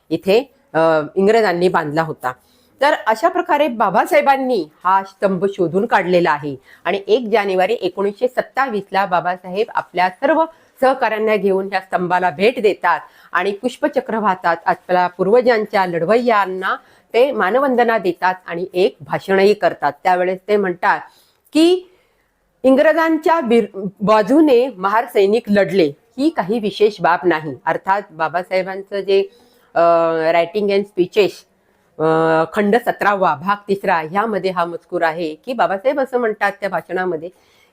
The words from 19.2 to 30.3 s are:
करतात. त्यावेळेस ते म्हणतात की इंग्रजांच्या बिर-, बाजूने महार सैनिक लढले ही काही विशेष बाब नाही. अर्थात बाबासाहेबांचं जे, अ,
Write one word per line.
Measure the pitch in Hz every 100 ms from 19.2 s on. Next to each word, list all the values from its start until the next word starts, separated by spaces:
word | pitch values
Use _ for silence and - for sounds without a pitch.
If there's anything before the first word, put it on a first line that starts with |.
| - 190 202
करतात. | 208 170 - 147 -
त्यावेळेस | 185 180 180 185 -
ते | 208
म्हणतात | 190 175 202 160 - _ _ _ _
की | 302 339 359 - _ _ _ _ _ _ _
इंग्रजांच्या | 262 262 311 311 320 311 339 330
बिर-, | 240 233 208 190 190 -
बाजूने | 202 220 202 285 302 240 262
महार | 185 190 220 269
सैनिक | 220 196 226 214
लढले | 202 180 190 151 143 _ -
ही | 302
काही | 320 180 233
विशेष | 202 - 214 208
बाब | 165 180
नाही. | 180 156 156 127 -
अर्थात | 170 190 202 202
बाबासाहेबांचं | 156 160 165 180 185 185 190 196 202
जे, | 196 196 196 _ _ _ _
अ, | - 170 165 165 165 160